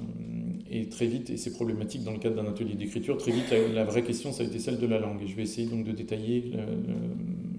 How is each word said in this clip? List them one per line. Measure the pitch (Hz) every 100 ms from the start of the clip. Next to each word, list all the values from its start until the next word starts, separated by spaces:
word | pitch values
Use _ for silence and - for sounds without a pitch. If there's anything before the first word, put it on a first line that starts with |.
| 117 117 113 113 113 - -
et | 113 110
très | - 117
vite, | 123 -
et | -
c'est | -
problématique | - 113 107 107 131
dans | 110
le | 107
cadre | 113 107
d'un | 104
atelier | 98 110
d'écriture, | 98 101 117 139 131
très | 123
vite, | 117 123
la, | 113 113
la | 110
vraie | 104 117
question, | 117 113 143
ça | 120
a | 117
été | 113
celle | 135 117
de | 120
la | 110
langue. | 104 104
Et | 98
je |
vais | 101
essayer | 107 117 117
donc | 117
de | 110
détailler | 107 113 107 110 123 120
le, | 110
le, | 110 113 117 117 117 - - - -